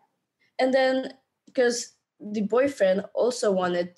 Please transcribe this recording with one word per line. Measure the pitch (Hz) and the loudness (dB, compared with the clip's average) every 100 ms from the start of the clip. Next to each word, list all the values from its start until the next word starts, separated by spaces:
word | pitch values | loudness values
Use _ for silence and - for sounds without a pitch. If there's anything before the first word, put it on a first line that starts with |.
| _ _ _ _ _ - | _ _ _ _ _ -2
And | 262 | 0
then, | 269 262 262 262 - _ _ _ | 2 2 0 -4 -12 _ _ _
'cause | - 240 240 - _ _ _ | 0 0 0 -8 _ _ _
the | 208 214 | -8 -4
boyfriend | 202 233 277 277 190 190 - | 0 2 0 2 2 2 -2
also | - 226 240 208 | -2 -2 0 0
wanted | 190 180 175 175 | 0 0 -2 -4